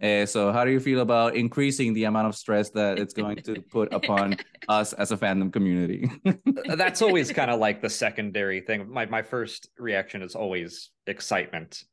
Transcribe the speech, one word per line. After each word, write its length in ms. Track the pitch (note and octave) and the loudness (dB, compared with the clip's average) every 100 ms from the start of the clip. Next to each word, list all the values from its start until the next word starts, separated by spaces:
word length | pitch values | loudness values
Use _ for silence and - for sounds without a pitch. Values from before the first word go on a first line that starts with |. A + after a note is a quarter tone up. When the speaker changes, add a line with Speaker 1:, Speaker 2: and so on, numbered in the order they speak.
Speaker 1:
Uh, 220 | G#2+ G#2 | 2 2
so 260 | G2+ A2+ G2+ | 2 2 2
how 140 | A#2 | 4
do 60 | B2 | 4
you 100 | C3 | 2
feel 200 | C3+ B2+ | 2 2
about 360 | A#2 A#2 A#2 A#2 | 4 4 4 2
increasing 560 | A#2+ C#3+ C#3 C3+ A#2 | 0 2 0 2 0
the 120 | A2 | 2
amount 220 | A2 G#2+ G#2+ | 2 2 0
of 80 | |
stress 360 | G#2 - G#2 G#2 | -2 0 2 2
that 280 | A2 G2+ F#2+ | 0 0 0
it's 140 | G2+ | -4
going 240 | - G#2 G#2 | -4 -4 -4
to 240 | - G#2 - | -6 -8 -4
put 220 | - - | -2 0
upon 420 | G2 - G2+ G2 F#2+ - | 0 0 2 2 -2 -6
Speaker 2:
<laughs> 140 | - - | -12 0
Speaker 1:
us 280 | G#2+ G#2+ | 0 0
as 180 | - G2+ | -2 -2
a 40 | G#2 | 0
fandom 340 | G#2 F#2+ F#2+ | 0 0 0
community? 580 | G#2+ F#2+ F2+ F2 G2 B2+ - | 2 2 2 0 -2 -4 -2
<laughs> 60 | F#3+ F#3 C4+ C#4 - | 0 2 0 0 -2
Speaker 2:
Uh, 40 | |
that's 280 | D#3+ F#3 F#3 | 0 2 4
always 280 | A3 F3+ C3 | 4 4 2
kinda, 240 | - B2+ | 0 0
like, 280 | A#2 G#2+ G2+ | 2 2 0
the 80 | A2 | -4
secondary 720 | - A2+ - G#2 G2+ G2 F#2+ | -2 -2 -2 -4 -2 -2 -4
thing. 280 | F#2 G#2+ G2+ | -4 -6 -4
My, 140 | B2+ | -6
my 160 | A2 A2+ | -4 -4
first 480 | A2 B2 A2 - - - | -4 -6 -6 -10 -18 -12
reaction 460 | A#2 G2 F#2+ G2+ | -4 -2 -4 -8
is 120 | F#2 | -10
always 540 | - G2+ F2+ E2+ - - _ - | -6 -4 -4 -6 -12 -20 _ -10
excitement. 760 | G2 - G2 F2 E2 E2 - - | -8 -2 -2 -2 -8 -12 -18 -12